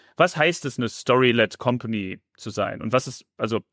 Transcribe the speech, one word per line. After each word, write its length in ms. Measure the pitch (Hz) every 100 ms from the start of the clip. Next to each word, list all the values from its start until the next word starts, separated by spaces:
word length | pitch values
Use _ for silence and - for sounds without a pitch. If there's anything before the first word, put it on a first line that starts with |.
| _ -
Was 180 | 175 165
heißt 300 | 160 170 139
es, 100 | -
eine 120 | 117
Story-led 640 | - - 127 127 117 107 -
Company 600 | 123 123 113 110 95 92 _ _
zu 140 | -
sein? 320 | 104 98 -
Und 100 | 113
was 140 | 123 131
ist, 160 | - - -
also 220 | 110 110 -